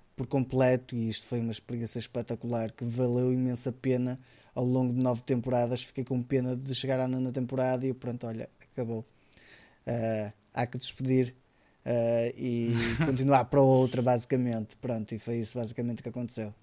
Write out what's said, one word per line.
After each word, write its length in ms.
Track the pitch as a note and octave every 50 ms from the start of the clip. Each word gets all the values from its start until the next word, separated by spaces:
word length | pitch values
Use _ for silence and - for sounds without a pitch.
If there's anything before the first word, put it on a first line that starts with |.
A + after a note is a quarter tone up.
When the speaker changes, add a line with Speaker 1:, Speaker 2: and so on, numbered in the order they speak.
| _ _ _
Speaker 1:
por 100 | - B2
completo, 680 | - C#3+ C3+ A#2+ B2+ B2+ C3 C3 B2+ B2+ B2 B2+ - B2
e 140 | A#2 A2+ A2+
isto 160 | G#2+ - -
foi 120 | - B2 A#2
uma 120 | A#2 A2+
experiência 480 | G#2+ - _ - B2 A#2 A#2 - - A#2+
espetacular, 720 | A2 - - A#2+ A2+ - A#2 - - A#2+ A#2+ A2+ A2+ A2
que 120 | - - A#2
valeu 480 | A#2 A#2 B2+ B2+ A#2+ A#2+ B2 B2+ B2+
imensa 400 | B2+ B2+ B2+ B2+ A#2+ - - B2+
pena 480 | B2+ - - C3 B2+ B2 B2 B2 B2+ - - - - - - - -
ao 100 | B2+ B2+
longo 260 | B2+ B2+ C3 B2+ B2 A#2+
de 60 | B2+ B2+
nove 180 | B2+ A#2+ A#2+
temporadas. 640 | - - C3 A#2+ A2+ B2+ B2+ A#2+ A#2+ A#2 B2+ A#2 -
Fiquei 200 | - - C3+ A#2+
com 180 | - C3 B2 A#2+
pena 320 | - C#3 B2+ B2 B2+ B2+
de 180 | B2+ C3+ C3+ B2
chegar 260 | - - C3+ C3 B2+
à 80 | B2+
nona 240 | B2+ B2+ B2+ C3 B2+
temporada 540 | B2 C3+ B2 B2 C3+ B2+ B2+ B2+ C3 B2 C3+
e 80 | C3 B2
pronto, 320 | B2+ - B2 A#2+ B2 B2
olha, 240 | A2+ A2+ A2+ A2+ - _ _ - _ -
acabou. 320 | C3 A#2+ A2+ A2+ A2 - _ _ _ _ _ - - - - - - - - _ _ -
Eh, 460 | B2+ A#2+ A#2 A2+ A2+ A2 G#2+ G#2 G#2 - _ _ _ -
há 120 | B2 B2
que 120 | B2 - B2
despedir, 560 | - - - - C3 C3 C3 C3 B2 A#2+ - _ _ _ _ _ _ _ _ _ -
eh, 480 | B2 A#2+ A#2 A#2 A#2 A#2 A#2 A#2 A#2+ A#2+
e 380 | - C3 B2 A#2 A#2 A#2 A#2 A#2
Speaker 2:
<laughs> 320 | A#2 A#2 A#2 A2+ B2+ E3
Speaker 1:
continuar 400 | C#3+ C3 B2+ C3 C#3 C#3 B2 A#2+
para 160 | - D3 C#3+
outra, 400 | C3+ C3 C3 C3 C3 B2 - B2+
basicamente. 720 | A#2 B2 B2 A#2 - - C3+ B2+ B2 A#2+ A2+ A2+ G#2+ - -
Pronto, 360 | - - B2 A#2 A2 G#2 - A2+
e 60 | G#2
foi 180 | - A#2+ A#2+
isso 180 | A#2 A2 - -
basicamente 440 | B2 A2+ A2 A#2+ B2 A#2+ A#2+ A2+ -
que 80 | - A#2
aconteceu. 440 | A2 B2 A#2+ A2+ - A2+ A2 G#2 - _